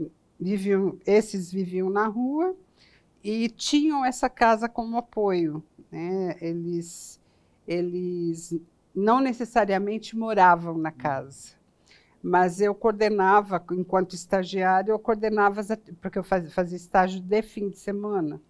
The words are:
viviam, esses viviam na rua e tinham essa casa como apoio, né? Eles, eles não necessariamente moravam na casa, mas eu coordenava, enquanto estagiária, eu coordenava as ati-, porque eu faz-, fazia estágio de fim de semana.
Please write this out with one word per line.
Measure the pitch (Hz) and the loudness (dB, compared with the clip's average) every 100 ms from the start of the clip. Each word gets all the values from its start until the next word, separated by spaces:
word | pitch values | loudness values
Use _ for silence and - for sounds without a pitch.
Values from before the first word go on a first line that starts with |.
| 156 - _ - | -8 -12 _ -8
viviam, | 180 202 196 196 190 - - | -4 -2 0 2 0 -2 2
esses | 208 214 196 170 | 2 2 -4 -6
viviam | 185 180 185 190 | -6 -4 -2 -2
na | 202 220 | 0 -2
rua | 214 254 294 359 370 _ _ _ _ _ _ | -2 -2 -2 -2 -4 _ _ _ _ _ _
e | 202 220 226 | -6 -2 -4
tinham | - - 294 311 285 | -4 0 2 2 2
essa | 262 254 254 | -2 -2 -4
casa | - 226 220 233 | 4 4 4 0
como | - 226 233 | -6 -6 -6
apoio, | 233 - 202 180 160 151 - - - | -4 -2 0 2 0 -4 -12 -20 -16
né? | 160 175 190 180 - | -10 -6 -4 -4 -6
Eles, | 165 170 170 170 170 - - - _ _ _ _ - | -6 -6 -6 -6 -8 -14 -18 -20 _ _ _ _ -6
eles | 170 175 175 180 175 170 165 - 170 - _ _ | -4 -2 -4 -4 -4 -4 -4 -6 -8 -8 _ _
não | 196 208 247 | -2 2 2
necessariamente | 269 233 226 233 202 190 202 220 - 226 | 2 -2 -2 0 2 2 -2 -4 -6 -6
moravam | 226 208 180 170 170 165 | 0 6 8 6 2 -4
na | 156 | -6
casa, | - 151 135 135 135 - _ _ _ _ _ _ _ | -4 -4 -4 -8 -16 -20 _ _ _ _ _ _ _
mas | 180 175 180 175 | 0 2 2 2
eu | 208 | -2
coordenava, | 202 226 208 214 208 190 208 202 180 - | 0 0 2 2 2 4 4 4 -2 -4
enquanto | 180 180 190 180 | -6 0 0 0
estagiária, | 175 - 196 180 190 185 185 196 | -6 -2 -2 0 0 2 2 2
eu | 214 | 0
coordenava | 214 220 214 208 202 202 | 0 -2 0 4 4 2
as | 202 | -4
ati-, | 220 - | -6 -8
porque | 170 190 196 | -12 -8 -6
eu | |
faz-, | 175 185 160 | 0 0 0
fazia | 165 175 180 | -4 -4 -6
estágio | - 196 185 190 | 0 2 2 0
de | 180 208 | -2 -2
fim | 214 - 202 | -2 -6 -8
de | 196 | -8
semana. | - 202 208 202 156 151 | -8 -6 -4 -2 -2 -6